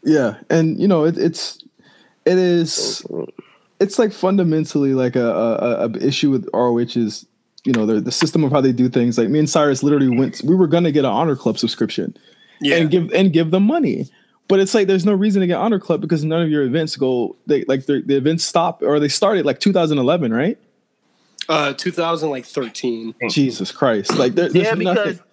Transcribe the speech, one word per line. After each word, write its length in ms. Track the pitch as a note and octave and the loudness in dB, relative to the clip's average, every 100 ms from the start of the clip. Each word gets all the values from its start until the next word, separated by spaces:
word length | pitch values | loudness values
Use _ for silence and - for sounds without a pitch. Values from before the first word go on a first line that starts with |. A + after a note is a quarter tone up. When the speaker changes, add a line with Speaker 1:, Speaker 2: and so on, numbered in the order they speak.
Speaker 1:
Yeah, 320 | - D#3 A#2+ A2 - | 2 2 2 -4 -2
and, 280 | E3 D#3+ - | 0 2 0
you 80 | G3 | 2
know, 180 | F3 D#3 | 2 2
it, 120 | E3+ | 0
it's, 460 | E3+ D#3+ - - - _ _ _ _ _ - | -2 -2 -12 -12 -20 _ _ _ _ _ 0
it 120 | F#3 | 2
is, 680 | F3+ F3 E3 - - - - - - - - _ _ _ | 2 2 0 -4 -6 -8 -10 -10 -10 -14 -20 _ _ _
it's, 200 | G3+ - | -2 0
like, 140 | A3 | -2
fundamentally, 800 | - F#3 G3 F3 D#3+ D3 D3 C#3 | 0 0 2 2 0 -2 0 0
like, 240 | C3 B2+ B2+ | 2 0 0
a, 80 | A#2 | 0
a, 300 | F2 A2+ A2 | 0 0 0
a, 340 | A#2 A#2 A#2 | -2 -2 -4
a 20 | G#2+ | -2
issue 320 | B2 C#3 D3 | -2 0 0
with 160 | C3 F#2+ | 0 -2
R 140 | G#2 B2 | -2 0
O 120 | A#2+ | 0
H 160 | A#2+ B2 | -2 -2
is, 300 | A2 - - _ _ _ - | -4 -6 -18 _ _ _ -2
you 80 | |
know, 120 | A#2+ G#2+ | 0 2
the, 140 | G#2+ | 0
the 140 | G#2+ | -2
system 320 | - D#3+ F3 C#3+ | -2 0 2 2
of 60 | |
how 100 | C#3+ | 2
they 100 | C3+ | 2
do 160 | A#2+ B2+ | 2 2
things. 300 | B2+ A#2+ A#2 | 2 0 0
Like, 100 | A#2 | 0
me 120 | D3 | 2
and 100 | D3+ | 2
Cyrus 340 | E3 D3 C3 | 2 2 2
literally 240 | C#3+ D3 C3+ | 2 2 2
went, 340 | A#2+ C3 - | 2 0 -2
we 140 | C#3+ F#3 | 0 2
were 120 | F3 | 4
gonna 240 | E3+ F3 | 2 2
get 120 | D3 | 2
an 80 | C3+ | 0
Honor 240 | G#2 E3 C3 | 0 0 0
Club 220 | - G#2 | -2 -2
subscription 560 | A#2 - A2 - F2+ - _ _ _ _ | -4 -2 -4 -4 -8 -10 _ _ _ _
Speaker 2:
Yeah. 160 | - E3+ | 0 2
Speaker 1:
and 120 | D#3+ | 2
give, 220 | F3 E3 | 2 2
and 200 | F3 F#3+ | 2 4
give 180 | D#3+ D#3+ | 2 2
them 120 | F#3 | 2
money. 440 | G3+ E4 A3+ - - _ _ _ _ | 2 2 0 -2 -6 _ _ _ _
But 140 | F#3+ | 0
it's 120 | F#3+ | 2
like, 140 | A3+ F#3+ | 2 2
there's 180 | F#3+ F3+ | 2 2
no 80 | |
reason 280 | G3+ G#3 G3 | 0 0 0
to 60 | F3+ | 0
get 100 | E3+ | 0
Honor 220 | G#3+ G3+ | 0 -2
Club 200 | - D#3+ | -2 -4
because 240 | D#3+ E3 | 0 -2
none 180 | D#3 D#3+ | -2 -2
of 80 | E3 | 0
your 140 | D3+ | 0
events 320 | C3+ D3 D#3 - | 0 -2 -4 -4
go, 400 | C3 B2 A2 - - | -2 -2 -4 -8 -2
they, 200 | D3 - | -2 0
like, 200 | C3+ C3+ | -2 0
the, 140 | C#3 | -4
the 140 | - C#3 | 0 0
events 300 | C3+ E3 - | 0 -2 -2
stop, 360 | E3+ E3+ F3+ | 0 0 -2
or 200 | - D3 | 0 0
they 80 | D3 | 0
started, 360 | - G3 G3+ C#3+ | 0 0 2 0
like, 140 | B2 | 0
two 140 | - | 0
thousand 240 | F#3 D#3+ D3 | 2 0 0
eleven, 360 | B2+ F3 C3+ | 0 0 0
right? 240 | A2+ E3 - _ _ _ _ _ _ _ - - | -2 -2 -4 _ _ _ _ _ _ _ -14 -2
Speaker 2:
Uh, 240 | D#3+ C#3+ | -2 -2
two 180 | C3+ F3+ | -4 -6
thousand, 380 | E3+ E3 E3+ D#3 | -4 -2 -2 -4
like, 160 | C3+ A#2+ | -6 -8
thirteen. 680 | - A#2+ - B2+ A2+ A2+ - A#2 | -8 -8 -6 -6 -6 -8 -8 -4
Speaker 1:
Jesus 420 | D3 C3+ A2+ G2 | 0 0 -2 -10
Christ! 440 | - C3+ A2 G2 - | -2 0 0 -2 0
Like, 180 | B2+ A2+ | 0 0
there, 140 | F3 | 2
there's 160 | E3+ G#3 | 2 2
Speaker 3:
Yeah, 80 | A3 | 0
because 200 | F#3 G3 | 0 0
Speaker 1:
nothing. 240 | G3+ F#3 _ | -2 -6 _